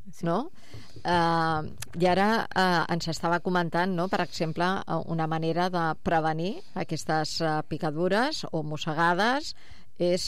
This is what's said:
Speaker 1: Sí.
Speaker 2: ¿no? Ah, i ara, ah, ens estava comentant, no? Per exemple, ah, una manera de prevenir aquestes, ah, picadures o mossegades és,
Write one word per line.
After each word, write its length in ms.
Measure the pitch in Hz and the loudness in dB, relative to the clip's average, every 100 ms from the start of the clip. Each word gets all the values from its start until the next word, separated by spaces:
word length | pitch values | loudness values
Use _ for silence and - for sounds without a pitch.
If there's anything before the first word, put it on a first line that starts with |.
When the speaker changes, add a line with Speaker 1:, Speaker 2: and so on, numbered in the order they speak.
| - | -12
Speaker 1:
Sí. 140 | - | -4
Speaker 2:
¿no? 260 | 170 180 320 - - - - - | 0 0 -2 -8 -12 -12 -10 -6
Ah, 580 | - 175 165 165 160 156 156 - - | 0 2 4 4 2 0 -2 -8 -8
i 120 | 170 180 | 2 4
ara, 380 | 180 208 226 - - | 6 4 4 0 2
ah, 280 | 185 175 - | 4 4 2
ens 160 | 170 165 | 0 -2
estava 320 | 156 170 170 | -2 0 2
comentant, 540 | 190 180 170 165 185 | 2 0 2 0 0
no? 140 | 180 185 | 0 0
Per 100 | 196 | 0
exemple, 440 | 175 - 160 156 175 | -2 -2 -2 0 0
ah, 360 | 190 - 165 - | 0 -2 -4 -2
una 220 | 165 160 | -2 0
manera 400 | 160 160 160 185 | 0 0 0 0
de 140 | 180 165 156 | 0 0 -2
prevenir 540 | 190 165 156 160 180 320 - | 0 2 2 0 -2 -4 -8
aquestes, 600 | 196 170 160 - 156 156 - | -6 -4 -4 0 0 0 0
ah, 220 | 160 156 | 0 0
picadures 800 | - 160 156 151 180 202 269 302 - | -2 -4 -2 0 2 2 2 -2 -4
o 140 | 165 | -4
mossegades 920 | 151 151 170 156 170 175 220 277 - - - - - - | -4 -4 -2 2 4 4 2 0 -4 -10 -10 -10 -10 -2
és, 280 | 175 180 | 2 2